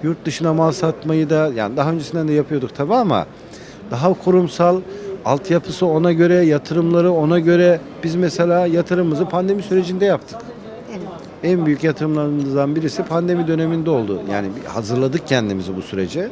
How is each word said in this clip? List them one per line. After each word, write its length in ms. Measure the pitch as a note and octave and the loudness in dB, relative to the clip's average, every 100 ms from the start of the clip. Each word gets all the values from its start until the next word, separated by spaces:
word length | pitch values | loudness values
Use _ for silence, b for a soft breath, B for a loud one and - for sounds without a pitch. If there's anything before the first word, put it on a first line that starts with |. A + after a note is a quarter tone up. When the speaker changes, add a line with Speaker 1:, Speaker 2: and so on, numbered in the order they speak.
Speaker 1:
Yurt 220 | D3+ E3 - | -2 -2 -4
dışına 280 | C#3+ D#3+ | -2 0
mal 180 | D#3+ D#3+ | 2 2
satmayı 580 | C#3+ D#3+ D#3 D#3 D#3+ D3+ | 2 -2 -2 -2 0 2
da, 220 | D#3 D#3 A#2 | 2 2 0
yani 220 | G#2 C3 | -2 0
daha 140 | C#3+ | 0
öncesinden 360 | E3 C#3 E3 D#3 | 0 -4 -4 0
de 60 | |
yapıyorduk 420 | D3+ C3+ D3+ B2 - | 0 0 -2 -4 -4
tabii 200 | C#3+ A#3 | 0 2
ama 300 | A3 A2+ D2 B B B B B - | 2 2 0 B B B B B -10
daha 220 | A#2 E3 | 0 2
kurumsal, 680 | F#3 - F#3 F3 - F3 F#3 F#3 B B F#3+ - | 2 4 4 4 2 2 2 -2 B B -8 -2
altyapısı 600 | C#3 - E3+ E3 E3 F#3 | -2 2 -2 0 -2 0
ona 260 | D#3 F3 | 2 2
göre, 220 | E3 E3+ | 4 4
yatırımları 800 | F3+ E3+ D3 - D#3+ E3+ E3+ F3 | 6 4 2 0 0 2 4 4
ona 280 | E3+ D3+ F3 | 2 2 2
göre. 400 | E3 F3 F3 E3+ - - | 4 6 6 4 0 -8
Biz 120 | E3+ E3 | -4 0
mesela 520 | F3+ - E3+ F3 F3+ | 0 2 2 4 2
yatırımımızı 580 | E3+ E3+ F3+ F3 D3+ F#3 | 0 0 0 0 0 0
pandemi 380 | F3+ F#3+ G3+ | 0 0 -2
sürecinde 420 | F#3 F#3 F3 F#3 G3+ | 0 0 0 0 2
yaptık. 320 | D#3 - - - - A3 - - | 0 -2 -14 -14 -16 -16 -16 -14
Speaker 2:
Evet. 100 | G#3+ E3 - - - | -12 -12 -14 -16 -6
Speaker 1:
En 220 | D#3+ F3+ D#3+ | 0 2 2
büyük 180 | C#3+ | 2
yatırımlarımızdan 920 | D#3+ D3 D#3 D3+ D3 D3 C#3 C3+ C#3 D#3 | 0 0 -2 0 0 -2 0 0 0 0
birisi 280 | D#3 - | -2 -4
pandemi 440 | F3 E3 F3 F3 E3 | -2 -2 0 0 0
döneminde 420 | D#3+ D#3+ E3 D#3+ | 0 0 0 0
oldu. 320 | C#3+ G#2 F#2+ F#2 | 0 0 -4 -4
Yani 160 | G2+ G2 G2 - | -4 -4 -8 -8
hazırladık 640 | - G#2 B2 C3 D3+ - | -8 -4 0 0 -2 0
kendimizi 480 | C3 G#2+ G2 F#2 F#2+ | 0 0 -2 -4 -8
bu 60 | |
sürece. 460 | F2+ G2 F#2 C#3 G#3 | -6 -4 -4 -4 -6